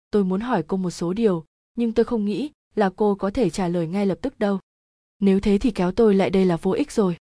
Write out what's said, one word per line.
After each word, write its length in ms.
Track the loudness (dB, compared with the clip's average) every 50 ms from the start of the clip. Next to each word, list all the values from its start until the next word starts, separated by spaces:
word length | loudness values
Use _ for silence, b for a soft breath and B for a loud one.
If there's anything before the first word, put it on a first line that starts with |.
| _ _
"Tôi 140 | 0 0 0
muốn 160 | 0 -2 -4
hỏi 220 | -2 -2 -2 -2 -2
cô 140 | -2 -4
một 140 | -4 -4 -4
số 220 | -6 -4 -4 -4 -2
điều, 320 | 0 2 0 0 0 -4 _ _ _ _ _ -6
nhưng 180 | -4 -4 -2 2
tôi 120 | 0 0
không 200 | 0 0 -2 -2
nghĩ 260 | -2 -2 -4 -4 -6 _ _ _ _ -2
là 160 | -2 -2 0 0
cô 180 | 0 0 0 0
có 160 | 0 -4 -4
thể 200 | -2 0 -2 -2
trả 180 | -2 -2 -4 -2
lời 180 | -2 -2 -2
ngay 200 | -2 -2 -2 0
lập 120 | -2 -2 -2 -6
tức 160 | -8 -6 -2
đâu. 200 | -2 -2 -2 -4 -6 _ _ _ _ _ _ _ _ _ _ 0
Nếu 220 | 2 2 2 2
thế 180 | 2 2 2 2
thì 120 | 2 0
kéo 220 | 0 0 -2 -2 2
tôi 220 | 4 4 4 6
lại 160 | 4 2 2
đây 140 | 2 2 2
là 120 | 2 2
vô 140 | 0 0 -2
ích 220 | 0 0 -2 -2 0
rồi." 240 | 0 0 0 0 -4 _ _